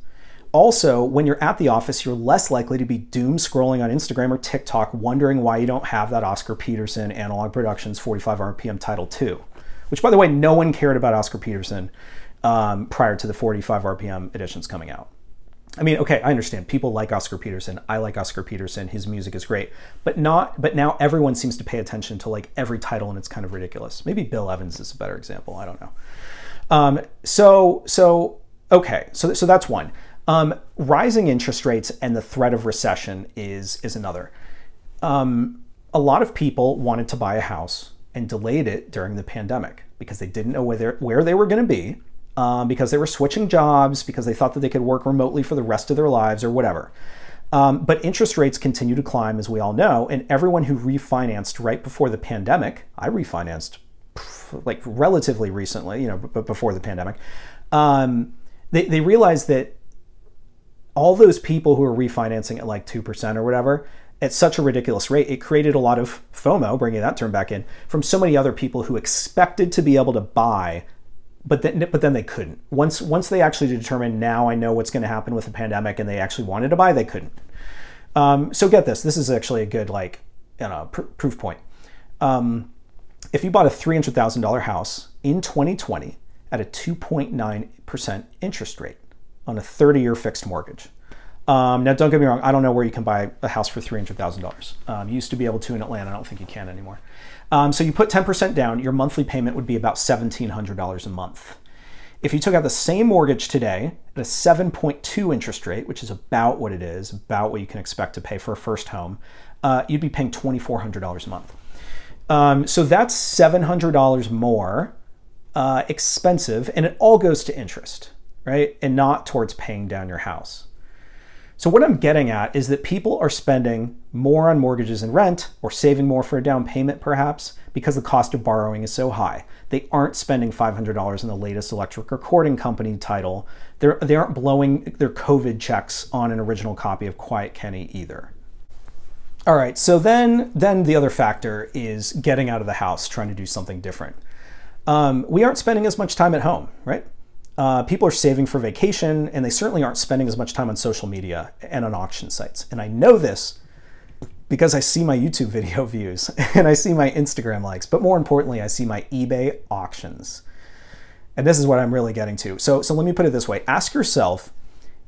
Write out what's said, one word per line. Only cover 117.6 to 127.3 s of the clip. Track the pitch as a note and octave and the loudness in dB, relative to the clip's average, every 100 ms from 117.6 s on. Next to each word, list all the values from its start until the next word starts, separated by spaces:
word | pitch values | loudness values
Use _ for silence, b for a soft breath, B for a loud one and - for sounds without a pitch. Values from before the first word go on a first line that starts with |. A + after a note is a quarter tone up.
| G2+ - - - - - - - | -8 -12 -14 -14 -14 -16 -14 -12
right? | - C#3 C#3+ - | -4 0 0 0
And | C#3 C3 | 0 4
not | C#3 D3 - | 4 2 0
towards | C3 A2 | -2 -2
paying | - - G#2 G2+ | -4 -8 -8 -6
down | G2 F#2 | -8 -8
your | F2 | -8
house. | - D#2+ - - - - b b b b b b b b | -8 -8 -12 -14 -16 -14 b b b b b b b b
So | E3+ | 2
what | F3 | 4
I'm | C#4+ D#3+ | 4 2
getting | D3 D#3 B2+ | 2 2 2
at | G#2+ G#2+ | -2 -2
is | C#3+ B2+ | -2 -2
that | C#3 | -2
people | - F#3 A3 D#4+ | -2 -4 -2 0
are | D3+ | 0
spending | - - C3 A#2+ A2+ A#2 - - | -2 0 0 2 -2 -6 -10 -10
more | A#2+ C3+ D#3 D#3+ | -2 4 6 6
on | D#3 | 4
mortgages | B2+ B2 A2 F#2+ | 4 2 -2 -2
and | A2 | 0
rent, | C#3+ G3 F3 - - | 4 4 2 -6 -8
or | A2 | -8
saving | - D3 C#3 C#3 | 2 4 4 4
more | C3 | 2
for | B2+ C#3 | 2 0
a | |
down | C3+ C3 A#2+ | 2 0 0
payment | C3+ C3+ C#3+ | -2 -2 -2
perhaps, | - C#3 C#3+ | -2 0 0